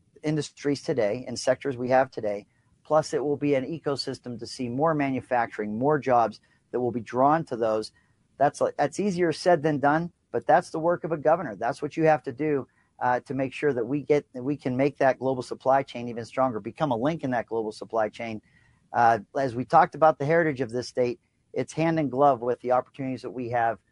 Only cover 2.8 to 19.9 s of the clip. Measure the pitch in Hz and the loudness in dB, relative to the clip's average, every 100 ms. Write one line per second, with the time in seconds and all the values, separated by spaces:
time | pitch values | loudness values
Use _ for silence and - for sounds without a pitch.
2.8 | - 156 151 147 143 139 143 135 131 165 | 0 0 2 -2 -2 -2 0 0 0 -6
3.8 | 151 135 - 127 123 117 113 - 123 123 | -4 -4 -6 -10 -10 -12 -12 -8 -6 0
4.8 | 165 151 139 131 - 123 117 - 107 107 | 0 0 0 -2 -2 0 0 -4 -6 -2
5.8 | 135 151 127 120 110 107 _ _ _ 120 | 2 2 4 4 2 -2 _ _ _ -2
6.8 | 123 117 104 120 139 160 - 117 113 110 | -2 -4 -6 2 4 2 -2 -2 0 0
7.8 | 110 _ _ _ _ - 143 - 127 - | -4 _ _ _ _ 0 0 2 -4 0
8.8 | 147 - 202 175 175 147 185 170 156 147 | -2 0 -2 0 0 0 2 4 2 2
9.8 | 139 156 170 _ _ 120 - 160 - 160 | 2 2 -2 _ _ -6 4 2 2 -2
10.8 | 165 175 165 160 151 170 143 98 113 - | 0 0 -2 -2 2 2 0 -6 -6 -4
11.8 | 147 - 156 151 - 123 156 143 123 _ | -6 2 4 4 0 -4 0 0 -2 _
12.8 | _ - 123 123 - 135 135 - 147 123 | _ -4 0 0 -2 -4 -4 -2 0 0
13.8 | 113 143 131 147 - 127 127 147 135 127 | -2 -4 2 0 0 -8 -6 -4 -2 0
14.8 | 143 - 135 123 131 127 120 113 131 135 | 0 2 2 2 0 -2 -4 -6 0 2
15.8 | 139 120 120 117 113 - 131 107 107 - | 0 -8 -8 -8 -8 0 0 0 -8 -4
16.8 | 156 113 139 165 135 123 - 113 107 - | -2 0 -2 -2 -2 -4 -4 -4 -6 -8
17.8 | 98 110 107 - 117 110 _ _ _ _ | -6 -2 -2 -4 -10 -10 _ _ _ _
18.8 | _ 113 117 113 - 147 135 117 123 165 | _ 2 4 4 -2 -4 -4 -4 2 4
19.8 | 170 | 4